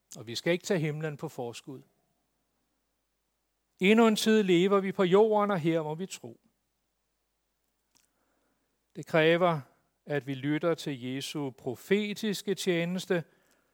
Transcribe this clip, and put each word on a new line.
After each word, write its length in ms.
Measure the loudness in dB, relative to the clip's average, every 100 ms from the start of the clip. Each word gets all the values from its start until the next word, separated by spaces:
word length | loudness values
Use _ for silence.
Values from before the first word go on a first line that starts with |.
| _ -18
Og 100 | -12
vi 80 |
skal 180 | -6 -2
ikke 120 | -2
tage 160 | 0 -2
himlen 360 | -2 -4 -8 -8
på 120 | -12
forskud. 540 | -10 -10 -10 -16 -18 -18 _ _ _ _ _ _ _ _ _ _ _ _ _ _ _ _ _ _ -2
Endnu 280 | 4 6 6
en 100 | 4
tid 260 | 2 4
lever 380 | 4 4 4 2
vi 120 | 0
på 100 | 0
jorden, 480 | 4 4 4 4 0
og 100 | 0
her 220 | 0 -2
må 120 | -2
vi 120 | -8 -10
tro. 340 | -12 -16 -20 _ _ _ _ _ _ _ _ _ _ _ _ _ _ _ _ _ _ _ _ _ _ _ _ _ -16
Det 100 | -2
kræver, 540 | 2 4 4 4 0 -4 _ _ _ -6
at 200 | -6 -4
vi 80 |
lytter 400 | -6 -4 -2 -2
til 280 | -2 -4 -8
Jesu 480 | -8 -8 -8 -8 -8
profetiske 1040 | -8 -10 -8 -2 0 0 -4 -4 -4 -6
tjeneste. 720 | -4 -2 0 0 -4 -2 -4 -4 _ _ _ _